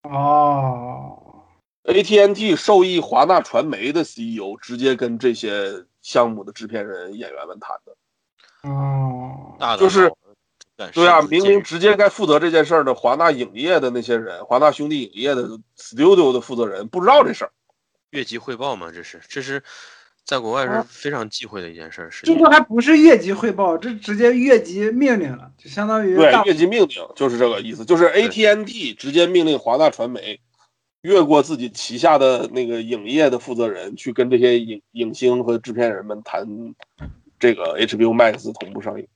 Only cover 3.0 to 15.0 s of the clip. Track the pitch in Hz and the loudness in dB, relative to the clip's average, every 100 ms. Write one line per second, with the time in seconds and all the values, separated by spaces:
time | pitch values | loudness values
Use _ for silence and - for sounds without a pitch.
3 | - 120 156 180 - 120 151 104 120 156 | 0 2 4 2 2 -4 -2 -6 -4 -4
4 | 151 - 113 113 98 - - 123 131 127 | -6 -10 -10 -10 -10 -14 -14 -2 -2 0
5 | 123 117 123 113 107 101 98 95 _ _ | -4 -2 -2 -2 -6 -6 -6 -10 _ _
6 | - 131 120 107 98 - 107 110 104 92 | -4 0 0 -2 -14 -16 -12 -10 -10 -12
7 | 92 107 92 69 82 92 - - _ _ | -14 -16 -16 -16 -16 -18 -16 -16 _ _
8 | _ _ _ _ _ _ 143 139 139 135 | _ _ _ _ _ _ -10 -6 -4 -4
9 | 131 127 127 135 - - 117 117 190 190 | -4 -6 -14 -16 -20 -8 -6 2 2 4
10 | 180 - _ _ _ _ _ _ 92 165 | 2 0 _ _ _ _ _ _ -8 2
11 | 175 165 147 165 196 202 - 165 196 202 | 4 4 4 2 4 2 0 0 2 4
12 | 202 - 185 151 170 165 147 160 135 123 | 2 2 0 2 2 2 2 2 0 -2
13 | 120 139 170 135 113 101 156 170 131 120 | -2 2 0 0 -6 -6 -2 0 0 -6
14 | 113 117 107 87 - 123 147 143 147 151 | -4 -4 -4 -14 -4 2 2 2 -6 -6